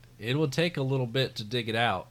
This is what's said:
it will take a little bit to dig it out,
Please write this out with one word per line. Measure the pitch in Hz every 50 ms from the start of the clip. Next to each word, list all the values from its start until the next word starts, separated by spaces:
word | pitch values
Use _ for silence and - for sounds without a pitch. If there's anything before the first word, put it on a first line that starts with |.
| - - - -
it | 104 113 127
will | 151 160
take | 143 135 - 170 175 170
a | 147 135
little | 131 139 135 127
bit | 117 113 131 131 120 -
to | - 110
dig | 104 120 123 113 110
it | 110
out, | 113 120 117 95 90 - -